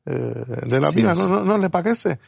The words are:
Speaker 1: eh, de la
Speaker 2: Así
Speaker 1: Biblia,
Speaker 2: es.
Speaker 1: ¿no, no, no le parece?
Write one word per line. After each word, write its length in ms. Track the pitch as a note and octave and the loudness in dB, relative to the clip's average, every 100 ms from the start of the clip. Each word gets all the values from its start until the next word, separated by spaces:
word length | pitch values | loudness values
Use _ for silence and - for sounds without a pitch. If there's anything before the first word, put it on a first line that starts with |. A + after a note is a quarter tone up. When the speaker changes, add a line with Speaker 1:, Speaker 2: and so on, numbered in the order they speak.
| - | -8
Speaker 1:
eh, 60 | B2+ A#2+ A#2 B2 A#2+ B2 | -6 -6 -8 -8 -8 -2
de 140 | C3 | 0
la 80 | D3 | 2
Speaker 2:
Así 80 | F3+ | 4
Speaker 1:
Biblia, 160 | G#3+ | 2
Speaker 2:
es. 60 | E3+ | 2
Speaker 1:
¿no, 80 | F#3+ | 2
no, 140 | G3+ | 2
no 140 | F#3+ G#3+ | 2 0
le 120 | F#3 | 0
parece? 500 | F3+ G3+ A#3 F#3 C#3 | 0 0 -2 -2 -4